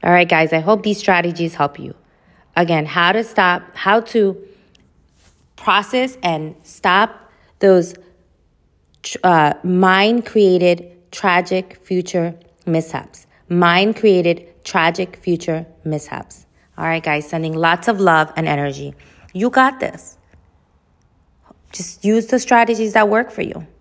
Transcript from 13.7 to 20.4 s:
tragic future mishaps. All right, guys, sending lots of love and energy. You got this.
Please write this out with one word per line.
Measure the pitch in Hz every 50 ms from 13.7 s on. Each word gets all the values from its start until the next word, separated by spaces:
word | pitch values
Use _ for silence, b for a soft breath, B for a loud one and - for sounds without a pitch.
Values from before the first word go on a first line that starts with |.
| 170 180 196 214 220 - - 214 190 180 175 170 170 170 - - - _ -
tragic | - - 190 160 170 170 180 185 180 - -
future | - 180 175 165 - - 160 160 165 165 - _ -
mishaps. | 160 156 151 - - - - - - - - _ _ _ _ _ _ _ -
All | 160
right, | 165 165 165 165
guys, | 160 151 147 147 -
sending | - 165 160 160 160
lots | 160 160 165 170 175 - -
of | 220 190
love | 196 180 165 160 156 156 - -
and | 160 156
energy. | 147 143 143 143 135 139 143 143 139 b b b b b b b b
You | 180 208 247
got | 240 262 262 269 269 262
this. | - - - - - - - _ _ _ _ _